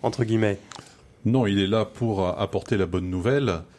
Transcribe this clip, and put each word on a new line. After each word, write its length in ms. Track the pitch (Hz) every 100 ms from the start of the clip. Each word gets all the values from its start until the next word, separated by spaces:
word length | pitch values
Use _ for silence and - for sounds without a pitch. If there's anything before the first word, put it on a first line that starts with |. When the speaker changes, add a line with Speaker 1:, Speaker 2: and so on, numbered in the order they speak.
Speaker 1:
entre 220 | 120 123
guillemets. 340 | 107 110 110 98 - - - - - -
Speaker 2:
Non, 220 | 107 131 107
il 120 | 98
est 100 | 95
là 180 | 110 107
pour, 360 | - 117 98
euh, 100 | 90 85
apporter 400 | 101 95 - 107
la 80 |
bonne 240 | 87 90 90
nouvelle. 540 | 90 95 143 127 85 -